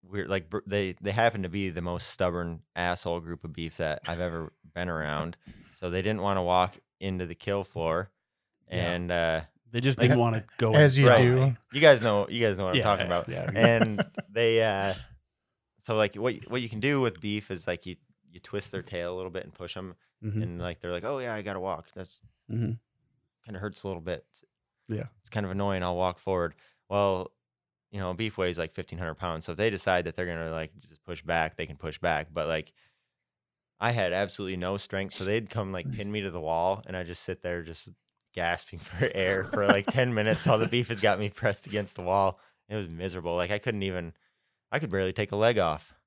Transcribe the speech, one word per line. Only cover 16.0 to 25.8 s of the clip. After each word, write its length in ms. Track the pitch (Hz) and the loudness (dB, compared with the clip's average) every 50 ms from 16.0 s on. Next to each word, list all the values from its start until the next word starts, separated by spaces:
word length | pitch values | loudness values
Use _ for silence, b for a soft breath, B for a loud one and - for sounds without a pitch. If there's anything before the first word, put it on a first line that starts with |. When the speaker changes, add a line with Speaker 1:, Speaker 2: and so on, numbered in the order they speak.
| 107 101 - | 4 2 2
Speaker 1:
what, 200 | 104 107 127 113 - - - | -2 -2 -2 -2 -2 -8 -4
what 120 | 117 131 | -4 -4
you 80 | 120 110 | -4 -4
can 100 | 107 110 | -6 -2
do 220 | 113 139 147 139 | 0 2 2 2
with 180 | 131 117 - - | 2 0 0 -2
beef 280 | - 104 104 104 101 - | -6 -4 -4 -4 -4 -6
is, 160 | 95 87 - | -10 -8 -4
like, 180 | - 87 85 - | -6 -6 -6 -6
you, 100 | 90 90 _ _ _ _ _ _ _ | -12 -14 _ _ _ _ _ _ _
you 100 | 85 87 | _ -20
twist 320 | - - - 101 - - | -16 -8 -8 -8 -8 -6
their 120 | - 95 87 | -10 -10 -10
tail 300 | - 98 87 87 87 90 | -6 -6 -6 -4 -4 -6
a 40 | |
little 140 | 92 92 92 | -6 -8 -8
bit 120 | 85 92 - | -8 -8 -10
and 100 | - - | -10 -14
push 220 | - 90 85 - | -14 -14 -12 -10
'em. 200 | 92 92 92 87 _ _ _ _ _ 110 | -10 -12 -12 -14 _ _ _ _ _ -10
Speaker 3:
Mm-hmm. 180 | 107 104 110 110 | -4 -4 -4 -4
Speaker 1:
And, 160 | 113 87 87 | -4 -6 -6
like, 180 | 85 87 85 - | -6 -8 -8 -8
they're 120 | - 87 | -8 -6
like, 120 | 87 87 92 | -6 -6 -4
"Oh, 140 | 117 143 | -6 -6
yeah, 160 | 135 127 117 113 | -6 -6 -6 -6
I 80 | 107 | -6
gotta 180 | 98 104 98 95 | -6 -6 -6 -6
walk. 300 | 90 98 90 80 87 - _ | -4 -6 -6 -6 -8 -16 _
That's 260 | 98 92 - - - _ - _ _ _ - | -16 -16 -16 -16 -20 _ -20 _ _ _ -8
Speaker 3:
Mm-hmm. 220 | 110 113 117 - 113 113 _ _ _ _ _ _ _ _ _ _ _ _ _ | -4 -4 -2 -2 -4 -8 _ _ _ _ _ _ _ _ _ _ _ _ _
Speaker 1:
kinda 140 | 113 104 92 | -14 -12 -10
hurts 220 | 101 104 90 - - | -10 -10 -10 -8 -8
a 40 | |
little 140 | 98 95 85 | -8 -8 -6
bit. 220 | 80 87 87 71 _ _ _ - _ _ _ _ _ _ _ _ _ | -6 -8 -8 -8 _ _ _ -20 _ _ _ _ _ _ _ _ _
Speaker 3:
Yeah. 180 | - 110 104 - - _ _ | -8 -8 -8 -8 -10 _ _
Speaker 1:
It's 80 | _ - | _ -8
kind 140 | - 107 101 | -6 -6 -4
of 60 | 92 | -4
annoying. 300 | 92 98 101 101 98 92 | -4 -2 -2 -2 -2 -2